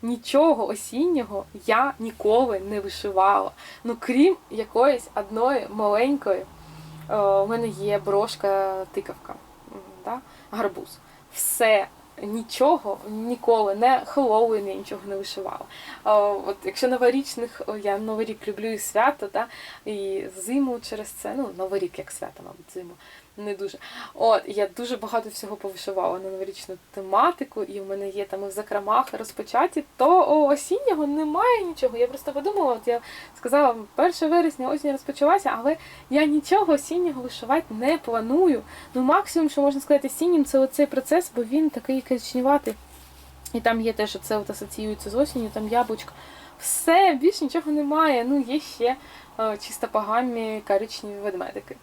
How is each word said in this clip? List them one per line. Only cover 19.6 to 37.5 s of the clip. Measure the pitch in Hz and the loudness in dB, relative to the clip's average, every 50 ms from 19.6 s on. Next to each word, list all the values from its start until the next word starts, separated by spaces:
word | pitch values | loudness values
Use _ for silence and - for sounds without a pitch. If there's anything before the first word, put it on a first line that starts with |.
| - - - - _ | -18 -18 -20 -14 _
І | 214 214 202 196 196 190 196 - 190 185 | -10 -8 -6 -6 -4 -6 -6 -6 -8 -12
зиму | 190 190 220 254 277 277 262 240 240 | -12 -8 -2 0 0 0 0 -2 -6
через | - - 226 214 214 - | -8 -10 -10 -10 -10 -12
це, | - - - 214 208 | -14 -12 -10 -8 -6
ну, | 262 269 208 185 175 | -4 -6 -6 -6 -6
Новий | 190 190 196 196 | -6 -2 -2 -2
рік | 180 170 - - | -2 -4 -6 -10
як | - - | -12 -12
свято, | - - - - - - - | -12 -12 -12 -12 -12 -16 -20
мабуть, | - - - - - - | -20 -20 -20 -20 -16 -14
зиму, | 180 180 175 180 _ - - - - _ _ _ | -14 -14 -14 -18 _ -20 -20 -20 -20 _ _ _
не | - 208 208 202 | -12 -10 -8 -8
дуже. | 190 196 196 - - - - - - - - - | -6 -8 -10 -10 -12 -18 -16 -16 -16 -16 -16 -4
От, | - 220 226 220 196 - | 0 4 4 4 4 2
я | - 202 202 202 190 - | -2 -2 -2 -2 -2 -2
дуже | - 240 240 254 | -8 -6 -6 -6
багато | 214 220 214 240 226 220 214 | -6 -6 -4 -4 -4 -4 -4
всього | 208 - - 196 208 | -12 -12 -10 -10 -12
повишивала | 202 - 196 190 180 - - 196 190 180 190 175 185 | -10 -10 -12 -10 -8 -10 -6 -4 -2 0 -2 -2 -4
на | 190 190 | -6 -8
новорічну | 190 190 190 190 190 - - - 185 180 _ _ | -8 -8 -8 -10 -10 -14 -14 -14 -14 -16 _ _
тематику, | - 202 196 190 190 208 262 339 349 - 277 - - 220 | -14 -12 -6 0 4 4 4 4 2 0 -8 -10 -6 -8
і | 202 - 196 202 | -8 -8 -8 -12
в | 196 | -8
мене | 190 196 196 202 196 | -8 -8 -6 -6 -6
є | 190 202 202 | -6 -6 -6
там | 196 - 196 202 | -6 -6 -8 -8
і | 202 | -8
в | |
закромах | 190 208 208 - 208 202 196 208 214 240 254 - - | -8 -8 -8 -4 -4 -4 0 2 2 2 2 0 -6
розпочаті, | 214 226 - - - 214 - - 233 311 359 - 311 285 _ _ | -10 -10 -10 -10 -12 -10 -2 0 0 0 2 0 -4 -8 _ _
то, | - 262 294 359 370 330 - | 2 4 6 8 8 8 6
о, | 294 311 302 | 6 4 6
осіннього | 277 294 285 - - 349 494 571 523 381 302 302 | 4 2 0 0 -4 -4 0 0 0 0 2 0
немає | 285 285 302 311 302 302 359 427 494 494 453 381 | -2 0 -2 -2 0 0 2 4 4 4 4 2
нічого. | 349 320 - - 247 220 | -4 -4 -2 -2 -2 2
Я | 233 247 | 0 0
просто | 247 262 269 - - | 0 -2 -6 -8 -6
подумала, | 269 277 285 381 415 403 339 269 | -6 -4 -4 -2 0 2 2 2
от | 240 220 - 247 | 0 0 0 -2
я | 233 233 - - - - - - - | -2 -2 -4 -10 -18 -18 -18 -20 -20
сказала, | - - 247 240 285 294 262 233 226 214 - _ | -12 -4 2 4 6 6 6 4 2 -6 -10 _
перше | - 285 359 339 - 330 | 2 2 2 2 2 0
вересня, | 311 320 349 349 330 - - 254 254 | 2 4 4 4 2 0 -2 -4 -4
осінь | 285 294 - 294 | -4 -2 -2 -2
розпочалася, | 269 269 - - 277 - 285 302 349 403 - 269 - 226 | -4 -4 -6 -10 -2 2 4 4 4 4 2 -2 -4 0
але | 233 277 320 320 - - - - - - | 0 -2 -2 -2 -6 -20 -20 -20 -10 0
я | 254 294 311 | 2 2 2
нічого | 302 294 302 285 - 359 403 403 330 | 4 2 0 2 4 4 4 6 4
осіннього | 311 277 - - 320 359 359 339 285 262 | 2 2 2 -2 -2 -2 0 -2 -2 -4
вишивати | 247 254 - - - 226 | -8 -10 -10 -12 -2 0